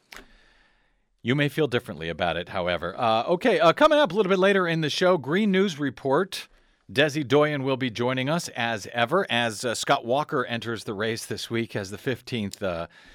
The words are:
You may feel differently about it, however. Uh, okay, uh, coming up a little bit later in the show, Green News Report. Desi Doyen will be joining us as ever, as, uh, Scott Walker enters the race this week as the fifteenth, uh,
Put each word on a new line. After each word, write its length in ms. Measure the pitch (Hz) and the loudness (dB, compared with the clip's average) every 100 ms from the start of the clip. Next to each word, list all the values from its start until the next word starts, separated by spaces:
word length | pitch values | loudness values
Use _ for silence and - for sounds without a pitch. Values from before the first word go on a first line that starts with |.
| _ - - _ _ _ _ _ _ _ _ _ 113 | _ -20 -20 _ _ _ _ _ _ _ _ _ -2
You 100 | 147 | 0
may 120 | 143 | 0
feel 200 | 156 143 | 0 0
differently 420 | 120 - 78 82 | -2 -4 -8 -6
about 260 | 80 87 82 | -2 -2 -2
it, 140 | 87 | -4
however. 500 | 98 87 85 87 110 | -4 -2 -2 -4 -2
Uh, 240 | 117 113 | 0 2
okay, 340 | 120 175 254 165 | 0 0 2 4
uh, 140 | 165 | 4
coming 260 | - 311 294 | 6 6 6
up 140 | 254 | 2
a 40 | 196 | 2
little 140 | 185 | 2
bit 100 | 190 | 4
later 280 | 196 196 175 | 4 4 2
in 140 | 165 | 0
the 80 | 151 | -2
show, 280 | - 180 180 | 2 4 2
Green 340 | 127 185 220 | 0 0 2
News 280 | 185 202 143 | 2 2 0
Report. 680 | 139 - 139 147 196 - - _ _ _ - | -4 -2 0 2 0 -6 -12 _ _ _ -4
Desi 340 | 104 151 151 123 | 0 2 0 2
Doyen 380 | 147 151 147 | 4 4 0
will 140 | 135 127 | -2 -2
be 120 | 127 | -2
joining 380 | 101 123 131 131 | -2 -2 0 -2
us 220 | 170 - | -2 -4
as 400 | - 117 110 - | -4 -4 -4 -4
ever, 340 | 120 117 180 - | -2 2 2 2
as, 340 | 120 117 104 | 0 0 -2
uh, 100 | 123 | -4
Scott 300 | 110 - 117 | -2 0 0
Walker 420 | 113 135 151 147 117 | 0 -2 0 -2 -4
enters 380 | 117 110 107 | -6 -6 -8
the 100 | - | -6
race 320 | 101 113 113 - | -4 -4 -4 -6
this 240 | 104 - | -8 -4
week 280 | 117 113 117 | -4 -4 -6
as 140 | 95 | -8
the 60 | 101 | -8
fifteenth, 640 | 139 117 - 120 101 - | -6 -6 -6 -6 -6 -6
uh, 260 | 95 82 82 - - | -6 -4 -8 -14 -20